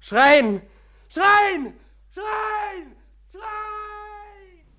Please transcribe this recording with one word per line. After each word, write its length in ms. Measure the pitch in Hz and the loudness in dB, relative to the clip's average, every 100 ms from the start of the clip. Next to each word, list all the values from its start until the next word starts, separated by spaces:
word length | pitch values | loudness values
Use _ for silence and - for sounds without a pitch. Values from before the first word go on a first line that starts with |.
Schreien! 600 | - 208 277 294 233 196 - _ _ _ _ | -2 4 6 6 4 -2 -8 _ _ _ _
Schreien! 640 | - 381 415 403 359 254 - _ _ _ | 0 4 4 2 -2 -8 -12 _ _ _
Schreien! 800 | - 427 427 427 427 415 381 294 214 _ _ _ | -14 -8 -6 -6 -6 -8 -12 -18 -20 _ _ _
Schreien! 1300 | 370 440 427 427 427 - 415 415 415 415 403 381 359 _ | -18 -14 -12 -12 -12 -14 -16 -18 -20 -20 -20 -20 _ _